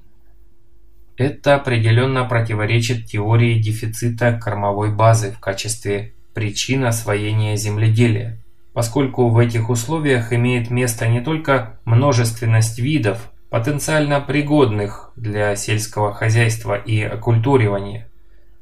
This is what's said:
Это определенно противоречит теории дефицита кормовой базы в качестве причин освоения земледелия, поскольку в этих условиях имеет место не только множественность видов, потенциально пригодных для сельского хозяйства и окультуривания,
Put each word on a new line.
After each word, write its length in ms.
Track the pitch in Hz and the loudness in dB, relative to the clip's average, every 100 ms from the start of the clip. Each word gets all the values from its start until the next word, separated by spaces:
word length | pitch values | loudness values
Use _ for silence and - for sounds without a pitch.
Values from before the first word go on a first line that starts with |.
| - - - - - - - - - - - - | -20 -20 -20 -20 -20 -20 -20 -20 -20 -20 -14 -4
Это 400 | 131 - - 143 | -4 -2 2 2
определенно 680 | 131 117 110 113 131 131 | 2 0 2 2 2 0
противоречит 800 | 120 117 113 107 104 117 117 120 | 0 0 -2 -2 0 0 0 -4
теории 560 | - 107 104 117 120 113 | -4 -4 2 4 4 2
дефицита 800 | 107 107 110 - 120 117 123 117 | 0 -2 -6 -4 -4 0 0 0
кормовой 480 | 107 104 101 101 104 | -4 -2 -2 0 -2
базы 420 | 104 113 110 98 | 4 4 4 2
в 60 | 98 | -6
качестве 760 | - 95 113 - - 101 107 - - | -8 -6 -6 -6 -4 -4 -6 -16 -12
причин 540 | - 107 - - 135 127 | -6 -6 -4 -2 0 0
освоения 680 | 113 - 104 104 110 107 104 | -2 -2 -2 0 0 0 -2
земледелия, 840 | 107 104 107 110 120 107 - - - - - | -2 0 2 4 4 2 -4 -10 -16 -20 -10
поскольку 560 | - 113 147 135 - 120 | -6 -2 0 0 2 4
в 80 | 113 | 4
этих 320 | 120 117 110 | 2 2 -2
условиях 640 | 120 - 160 147 127 113 | -2 -2 -2 0 0 0
имеет 380 | 120 123 123 117 | 0 0 0 -2
место 380 | 123 123 - 113 | -2 -2 -2 0
не 120 | 120 | 0
только 580 | 120 156 156 131 110 - | 0 -4 0 0 -2 -8
множественность 920 | - 113 143 120 113 - 117 113 113 - | 2 4 4 4 2 0 2 2 2 0
видов, 520 | 127 156 107 98 - - - | 0 0 0 -2 -8 -18 -6
потенциально 720 | 117 117 143 - 156 147 143 | -4 -2 -2 0 0 2 0
пригодных 880 | 139 151 143 151 127 104 101 - - | 0 -2 2 4 4 2 -4 -8 -16
для 400 | - 110 104 104 101 | -10 -6 -2 -2 -2
сельского 580 | - 110 - - 104 | -2 -4 -4 -2 -2
хозяйства 600 | 104 113 113 117 - - | 0 2 2 2 0 -4
и 280 | 101 - 107 | -4 -2 -2
окультуривания, 1080 | 107 113 - 117 113 135 104 101 101 110 - - - - - - | -2 -4 0 2 4 4 2 0 -6 -12 -14 -20 -20 -20 -20 -20